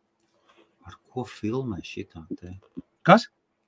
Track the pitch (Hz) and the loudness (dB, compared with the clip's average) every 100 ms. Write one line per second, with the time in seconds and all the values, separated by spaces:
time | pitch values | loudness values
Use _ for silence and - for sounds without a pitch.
0 | _ _ _ _ - - - _ 90 - | _ _ _ _ -20 -20 -20 _ -20 -20
1 | _ 127 113 - 107 127 127 87 - - | _ -10 -10 -6 -4 -4 -4 -8 -10 -12
2 | - 85 78 - 90 92 - - - _ | -14 -16 -14 -14 -12 -18 -18 -20 -20 _
3 | - 214 - _ _ _ | 6 6 6 _ _ _